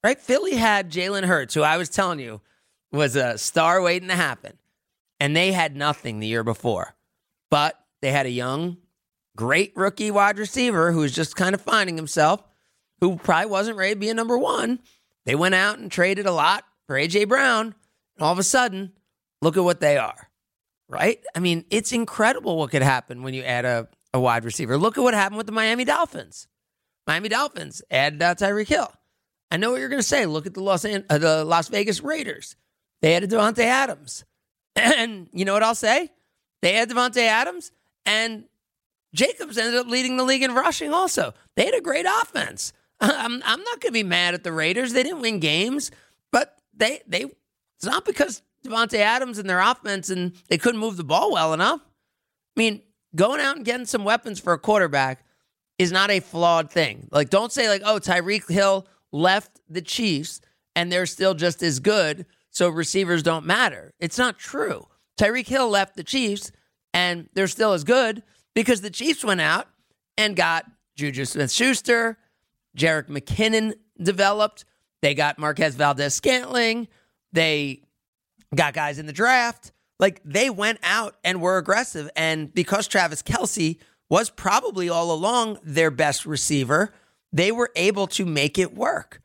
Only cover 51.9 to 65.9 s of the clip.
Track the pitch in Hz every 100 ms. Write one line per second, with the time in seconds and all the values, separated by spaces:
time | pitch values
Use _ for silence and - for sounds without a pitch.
51.9 | _ _ _ _ _ _ - 226 208 _
52.9 | _ _ 160 202 294 277 294 226 247 247
53.9 | 240 202 226 233 196 - 165 - 208 175
54.9 | 139 131 131 _ _ _ _ _ _ 180
55.9 | 185 196 196 - 170 170 165 151 175 147
56.9 | 104 - 147 143 196 226 277 233 202 202
57.9 | 214 - 180 175 208 - 180 196 196 -
58.9 | _ _ 143 175 196 - _ _ 165 156
59.9 | - 226 147 160 - _ _ _ - 175
60.9 | 180 180 - 190 170 170 147 170 131 160
61.9 | 214 160 151 180 _ _ - 175 165 160
62.9 | 190 185 175 156 165 143 208 233 113 -
63.9 | _ 170 - 247 202 - 277 196 117 -
64.9 | _ _ - 214 240 208 262 247 202 196